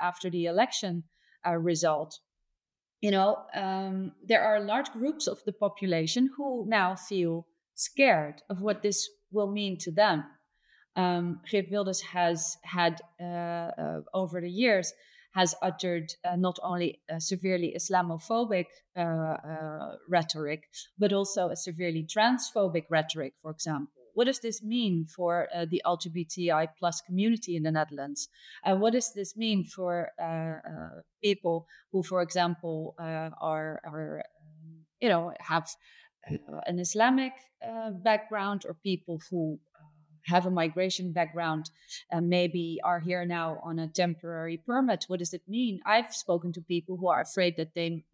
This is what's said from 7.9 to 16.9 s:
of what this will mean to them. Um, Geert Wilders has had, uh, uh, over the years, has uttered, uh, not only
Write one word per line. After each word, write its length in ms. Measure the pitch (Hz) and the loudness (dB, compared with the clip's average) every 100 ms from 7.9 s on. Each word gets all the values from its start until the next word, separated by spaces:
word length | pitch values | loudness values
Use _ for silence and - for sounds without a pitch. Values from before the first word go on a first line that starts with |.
| - 269 170 147 - - | 4 6 6 2 -6 -8
of 140 | 185 | -4
what 180 | 208 208 | -2 0
this 300 | 208 196 - _ _ | 0 0 -2 _ _
will 220 | 208 202 | -2 0
mean 240 | 208 202 175 | 0 -2 -4
to 160 | 175 | -2
them. 320 | 165 208 156 - - _ _ _ _ _ - | 4 6 4 -2 -12 _ _ _ _ _ 0
Um, 440 | 180 175 175 170 - | 2 2 0 -2 -2
Geert 160 | 202 190 | 0 0
Wilders 300 | 202 190 185 | 0 0 -2
has 560 | - 180 175 170 - - | -2 2 2 2 -2 -6
had, 400 | - 180 170 165 - - | -6 2 2 2 -8 -12
uh, 40 | |
uh, 760 | 175 175 170 170 170 - 76 80 - | -8 -4 -4 -4 -6 -4 -4 -4 -4
over 260 | 190 180 175 | -2 -2 -2
the 80 | 175 | -4
years, 460 | 185 247 196 170 - _ _ _ | 2 4 4 2 -8 _ _ _
has 220 | 185 180 - | 2 2 2
uttered, 500 | 185 160 180 170 165 - | -2 -2 -2 -2 -4 -6
uh, 100 | 180 | -2
not 240 | 180 185 180 | 2 2 0
only 380 | 180 175 175 | -2 0 0